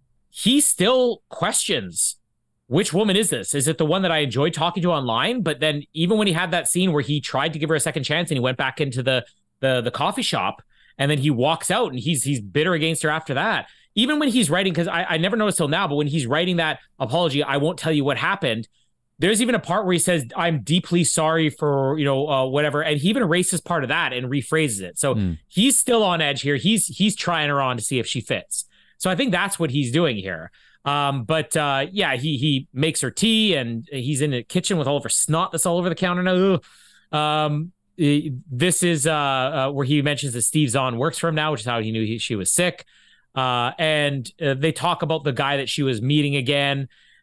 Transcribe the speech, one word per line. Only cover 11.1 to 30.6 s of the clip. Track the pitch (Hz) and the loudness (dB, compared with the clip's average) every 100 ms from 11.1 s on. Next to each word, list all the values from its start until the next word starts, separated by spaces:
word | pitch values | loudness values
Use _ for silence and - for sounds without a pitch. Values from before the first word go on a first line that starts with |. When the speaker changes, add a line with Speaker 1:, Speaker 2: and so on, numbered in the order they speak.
Speaker 1:
then | 151 | 2
he | 147 | 2
walks | 120 143 160 - | 2 2 0 0
out | 202 202 | 0 0
and | 127 | -2
he's, | 135 147 | -2 -2
he's | 131 135 | -2 -4
bitter | 101 143 175 | -2 0 0
against | 165 160 160 | 0 0 0
her | 156 | -2
after | 156 - | -2 -2
that. | 135 208 160 - - _ | -2 0 -2 -6 -16 _
Even | - 247 302 | 0 0 2
when | 285 | 2
he's | 247 156 | 2 2
writing, | 175 190 | 2 0
'cause | 165 170 | 0 -2
I, | 170 | -2
I | 175 160 | -2 0
never | 185 226 | 0 0
noticed | 208 - | 0 0
till | 147 | 0
now, | 170 185 | 0 0
but | 147 | 0
when | 147 | 0
he's | 156 120 | -2 0
writing | 151 180 175 | 0 0 0
that | 156 - - - | 0 -4 -10 -8
apology, | 131 160 170 139 | -2 0 2 0
"I | 139 143 | 0 0
won't | 147 160 | 0 0
tell | 160 | 0
you | 151 | 2
what | 139 127 | 0 0
happened," | 160 196 139 113 117 _ _ _ _ - | 0 0 -2 -2 -6 _ _ _ _ 0
there's | 175 214 | 2 2
even | 247 | 2
a | 220 | 0
part | - 190 | 0 -2
where | 185 | 2
he | 175 | 2
says, | 180 170 117 | 2 0 -2
"I'm | - 170 151 | -2 0 0
deeply | 101 175 - 175 | 2 0 2 2
sorry | 151 - 156 165 156 | 2 2 2 2 0
for, | - 147 139 135 151 | 0 0 2 0 0
you | 139 | 0
know, | 135 151 | 0 0
uh, | 135 131 | 0 2
whatever." | 139 147 147 | 2 0 0
And | 160 151 | 0 0
he | 165 | 2
even | 240 | 2
erases | 185 175 180 170 | 2 2 2 -2
part | - 170 | -2 -2
of | 123 | 0
that | 160 147 | 0 0
and | 123 123 | -2 -2
rephrases | 139 - 156 151 101 | -4 0 0 0 -2
it. | 90 - | -6 -2
So | 139 | 0
Speaker 2:
Hmm. | 113 92 80 _ | 0 -2 -4 _
Speaker 1:
he's | - 262 - | 0 2 2
still | - 233 | 2 2
on | 202 170 | 2 2
edge | 147 139 | 0 -2
here. | 139 143 | -2 0
He's, | 190 226 - | 2 2 0
he's | - 208 | 0 0
trying | - - 156 147 | 0 -2 0 0
her | 143 | 0
on | 131 123 | 0 -2
to | |
see | - 127 | -2 -2
if | 113 | -2
she | 120 | -4
fits. | - 110 - - - _ _ - | -4 -4 -4 -8 -10 _ _ -4
So | 185 | -2
I | |
think | 180 262 | 0 0
that's | 175 196 - | 0 -2 -2
what | 160 | -2
he's | 143 123 | 0 0
doing | 147 160 107 | 2 2 0
here. | 92 82 80 - | -6 -8 -12 -20